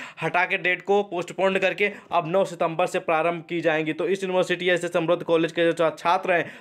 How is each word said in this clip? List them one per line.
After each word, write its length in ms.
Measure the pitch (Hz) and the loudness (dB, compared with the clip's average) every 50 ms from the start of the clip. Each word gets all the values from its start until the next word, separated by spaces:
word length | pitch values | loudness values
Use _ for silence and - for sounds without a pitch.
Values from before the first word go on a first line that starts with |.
| - - - - | -14 -14 -10 -6
हटा 240 | 165 165 165 180 180 | -4 -2 0 0 0
के 120 | 175 190 | 0 -2
डेट 240 | 185 160 180 180 170 | -2 -2 -2 -2 -2
को 220 | - - 202 202 202 | 0 0 0 0 0
पोस्टपोन 540 | 202 175 175 170 - 165 - 190 190 190 | -2 -4 -6 -6 -6 -2 0 0 2 2
करके 340 | 190 190 185 - - 208 202 202 - - - | 2 0 0 0 0 -2 -2 -2 -6 -8 -2
अब 120 | - 175 165 | -2 -2 0
नौ 180 | 156 175 196 185 | 2 2 0 0
सितंबर 400 | 170 175 165 180 165 165 160 180 | 0 -2 -2 -2 -2 0 0 -2
से 140 | 175 - 180 | 0 -2 -2
प्रारंभ 440 | 175 - 165 156 160 170 175 170 156 - | 0 0 0 2 2 0 -2 -4 -6 -6
की 120 | 175 170 | -4 -2
जाएंगी। 320 | 151 165 156 156 160 156 151 | 0 0 0 0 0 -2 -2
तो 140 | 160 175 | -2 -2
इस 160 | 160 196 190 196 | -2 -2 -2 -2
यूनिवर्सिटी 460 | 185 185 185 175 175 180 170 180 180 | 0 0 0 2 0 0 -2 0 0
या 40 | 180 | 0
ऐसे 140 | 165 175 | 0 0
समृद्ध 360 | 170 - 175 165 160 175 175 180 | 0 -2 0 2 2 0 0 2
कॉलेज 280 | - 165 165 165 160 | 2 2 2 2 2
के 200 | - 175 170 165 | 0 2 2 2
जो 0 | |
छा-, 280 | 160 165 165 156 151 - | 2 2 2 0 0 0
छात्र 340 | - 170 180 185 185 180 180 | 0 0 0 2 2 2 2
हैं, 180 | 170 143 - - - | 2 0 -2 -8 -10